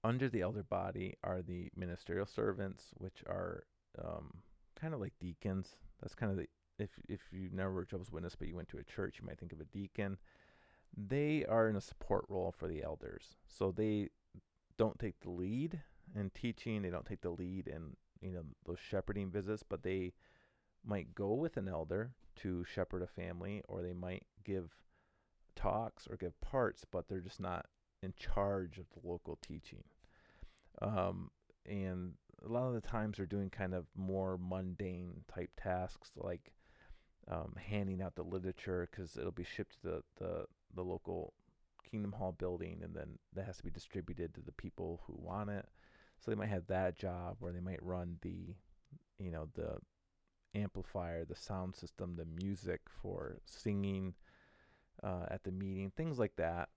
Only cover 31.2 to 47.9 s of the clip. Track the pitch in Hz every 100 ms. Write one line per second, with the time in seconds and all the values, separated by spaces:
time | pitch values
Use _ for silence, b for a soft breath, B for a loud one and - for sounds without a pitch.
31.2 | 90 _ _ _ - 101 95 90 90 -
32.2 | _ - - 117 127 120 - 117 107 104
33.2 | 92 101 98 - 95 92 80 95 92 95
34.2 | 95 92 90 92 92 87 95 90 90 87
35.2 | - - 87 - 98 90 92 - - -
36.2 | 98 87 - - B B B B B B
37.2 | - 82 80 - 92 104 98 92 92 -
38.2 | 85 92 92 - - 90 87 - 87 57
39.2 | 85 85 90 - 104 - 87 82 - -
40.2 | 90 85 - _ _ - 90 87 90 87
41.2 | - _ _ _ _ - - 110 104 107
42.2 | 92 85 92 90 87 82 85 80 71 -
43.2 | _ - 95 90 87 80 - 98 85 87
44.2 | 85 80 - - 87 - 85 85 - -
45.2 | 82 95 104 101 - B B B B B
46.2 | - 107 104 98 85 92 92 85 98 90
47.2 | 90 101 87 87 90 92 90